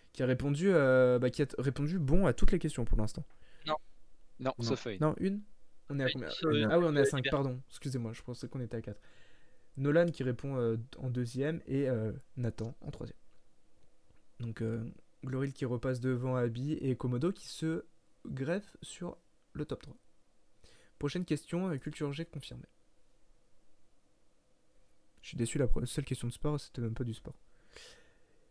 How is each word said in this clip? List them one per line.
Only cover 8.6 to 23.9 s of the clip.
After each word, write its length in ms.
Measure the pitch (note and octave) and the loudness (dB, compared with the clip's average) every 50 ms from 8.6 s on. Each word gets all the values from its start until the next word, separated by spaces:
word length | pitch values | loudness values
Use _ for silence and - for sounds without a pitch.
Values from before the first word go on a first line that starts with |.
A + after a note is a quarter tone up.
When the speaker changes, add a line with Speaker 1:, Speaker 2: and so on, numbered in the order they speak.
| A#2+ G#2+ A#2+ | -8 -6 -6
Speaker 1:
à 40 | A2+ | -8
quatre. 200 | - A2+ G#2 - - - - - - - - - - - - - - - - | -8 -8 -12 -12 -14 -20 -20 -20 -20 -20 -20 -20 -20 -20 -20 -20 -20 -12 -6
Nolan 300 | C3+ C3+ C#3+ D3+ E3+ F3 E3+ | -2 2 4 6 6 4 4
qui 100 | - - B2+ | 2 -2 -2
répond, 340 | B2+ B2 - - C#3 C3+ | -2 -2 -2 -4 -4 -2
euh, 180 | B2+ A#2+ A2+ A2+ A2+ A#2+ - - | 0 0 2 0 0 -4 -8 -12
en 120 | - C3+ B2+ | -8 -6 -4
deuxième 520 | A#2 B2 B2 A#2 - B2+ C#3 D#3 E3 - - | -2 -2 -2 -2 -2 -2 -2 -2 -2 -4 -4
et, 220 | - C3+ C#3 C#3 C3 | -2 -2 0 0 0
euh, 220 | B2 A2 A2 G#2+ - - - - - | 0 0 -2 -2 -4 -6 -12 -12 -6
Nathan 400 | B2+ A#2 A2+ - - A2 A#2 - - | -4 -4 -4 -4 -4 -6 -8 -8 -10
en 100 | - C#3+ | -10 -10
troisième. 260 | - - - - - - - - - - - - - - - - - - - - - - - - - - - - - - | -10 -10 -10 -12 -12 -16 -18 -20 -20 -20 -20 -20 -20 -20 -20 -20 -20 -20 -20 -20 -20 -20 -20 -20 -20 -20 -20 -20 -14 -10
Donc, 220 | A#2 A#2 A2+ - | -10 -8 -6 -4
euh, 300 | A2+ A2 A#2 A2+ A2+ - - - - _ - - - | -4 -4 -4 -4 -6 -8 -12 -16 -20 _ -20 -14 -10
Gloril 280 | C3 C3 C3 C#3 C#3 - | -6 -4 -4 -4 -4 -4
qui 120 | - C#3 | -4 -4
repasse 340 | A#2+ B2 A#2 - C3 B2+ A#2 | -4 -4 -2 -2 -2 -2 -2
devant 360 | B2 C3 B2+ A#2+ B2+ B2+ B2+ | -2 -2 -2 0 -2 -2 0
Abi 380 | B2+ A#2+ A#2+ A#2 A#2+ C3+ D3 D#3 | 0 0 0 -2 -4 -4 -4 -4
et 220 | - - C3 B2 | -2 -2 -2 -2
Komodo 360 | - C3 B2 B2 A#2+ D#3+ F#3+ | -2 -2 -2 -2 0 0 -2
qui 160 | - - - | -2 -4 -10
se 380 | - - - D#3+ D#3+ E3 - - - - - _ _ _ _ - | -14 -8 -4 -4 -2 -2 -4 -6 -12 -20 -20 _ _ _ _ -12
greffe 520 | - C3+ C3 C3 D3+ F3+ G3+ - - - - | -10 -6 -6 -4 -2 -4 -4 -6 -10 -18 -18
sur 360 | - - - - F3 F3+ - - _ _ _ _ _ _ - | -16 -16 -12 -10 -10 -10 -10 -12 _ _ _ _ _ _ -8
le 120 | D3+ D3 | -8 -6
top 160 | - C3+ - | -6 -8 -10
trois. 160 | - C#3 - - _ - - - _ _ _ _ - - - - - - - - - - _ - | -10 -18 -20 -20 _ -20 -20 -20 _ _ _ _ -20 -20 -20 -20 -20 -20 -20 -20 -20 -20 _ -6
Prochaine 260 | D3 C#3+ - F3+ F3+ | -4 -4 -2 -2 -2
question, 440 | - D3+ - - - E3+ F3 F#3+ F#3 | -2 -4 -4 -4 -4 -4 -4 -2 -2
euh, 80 | D3+ | -4
culture 340 | C3 - D3+ D3 - D3+ C#3+ C#3 | -4 -6 -8 -8 -6 -6 -6 -6
G 120 | D#3+ E3 | -6 -10
confirmée. 400 | - - C#3+ - - A#2+ B2 - - _ _ _ _ _ _ - - - _ - - - - _ _ - - - - - - - - | -10 -10 -12 -12 -12 -14 -16 -18 -20 _ _ _ _ _ _ -20 -20 -20 _ -20 -20 -20 -20 _ _ -20 -20 -20 -20 -20 -20 -20 -20